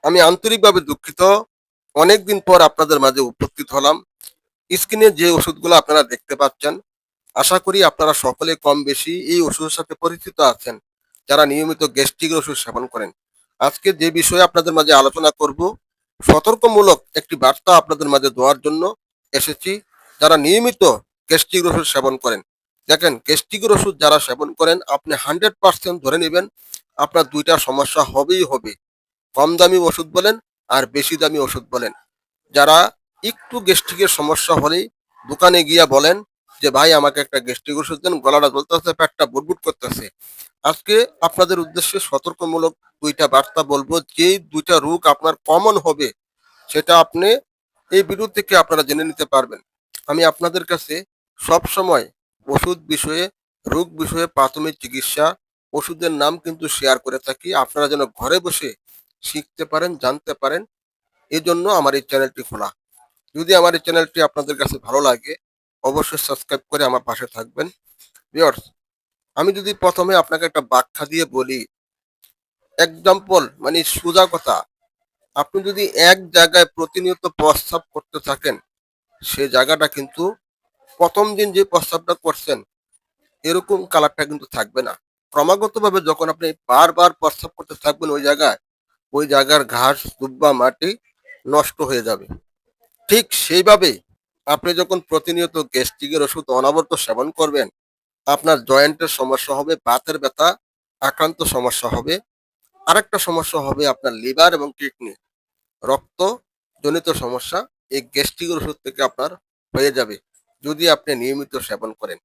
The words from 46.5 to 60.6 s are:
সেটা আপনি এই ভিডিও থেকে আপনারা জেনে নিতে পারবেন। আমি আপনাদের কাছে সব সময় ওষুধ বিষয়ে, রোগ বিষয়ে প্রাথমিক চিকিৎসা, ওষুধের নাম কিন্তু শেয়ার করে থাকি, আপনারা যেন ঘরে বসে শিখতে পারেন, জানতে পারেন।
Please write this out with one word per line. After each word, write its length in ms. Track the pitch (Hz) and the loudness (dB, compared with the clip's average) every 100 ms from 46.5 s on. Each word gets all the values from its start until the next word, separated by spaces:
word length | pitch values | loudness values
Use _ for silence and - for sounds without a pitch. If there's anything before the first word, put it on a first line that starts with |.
| _ _ | _ _
সেটা 320 | 151 156 170 | -6 4 4
আপনি 360 | 160 170 196 254 _ _ _ _ _ | 4 0 0 0 _ _ _ _ _
এই 120 | 190 | 0
ভিডিও 240 | 170 196 220 | 0 -4 -6
থেকে 300 | 208 196 185 | -6 2 2
আপনারা 260 | 160 160 | 2 0
জেনে 220 | 139 147 | -2 -4
নিতে 200 | 160 151 | -6 -8
পারবেন। 340 | 151 135 127 - _ _ _ - - | 0 0 0 -10 _ _ _ -20 -6
আমি 180 | 151 | 0
আপনাদের 400 | 165 156 170 180 | 0 0 -6 -6
কাছে 400 | 165 175 - 156 196 _ _ _ | -6 -8 -6 -12 -12 _ _ _
সব 220 | - 165 | 0 0
সময় 460 | - - 190 147 - _ _ _ - | 0 -4 0 0 -2 _ _ _ -4
ওষুধ 300 | 135 - 175 | -4 -2 -8
বিষয়ে, 520 | 156 156 151 160 185 _ _ _ - | -6 -6 -4 -6 -6 _ _ _ -6
রোগ 300 | 156 175 156 | -4 -4 -8
বিষয়ে 300 | 156 165 170 | -8 -6 -6
প্রাথমিক 480 | - 131 151 156 147 | -2 -2 -2 -10 -10
চিকিৎসা, 560 | 127 131 - - 156 185 _ _ _ | -14 -10 -8 -2 -2 -2 _ _ _
ওষুধের 400 | 147 147 160 170 | -8 -8 -6 -6
নাম 260 | 151 147 165 | -2 -2 -2
কিন্তু 300 | 170 160 160 | -12 -12 -8
শেয়ার 300 | - 135 131 | -4 -2 -2
করে 200 | 135 131 | -2 -10
থাকি, 360 | - 131 175 | -10 -12 -6
আপনারা 340 | 151 127 147 147 | -4 -4 -2 -2
যেন 180 | 147 131 | -2 -6
ঘরে 340 | - 127 180 | -6 -2 -2
বসে 340 | 185 - 135 - _ _ _ _ | -2 -8 -8 -14 _ _ _ _
শিখতে 420 | - 151 147 - | -12 -12 -14 -14
পারেন, 320 | 156 156 175 160 | -6 -4 -6 -4
জানতে 380 | 127 147 - | -6 -6 -10
পারেন। 300 | 139 135 165 | -6 -6 -6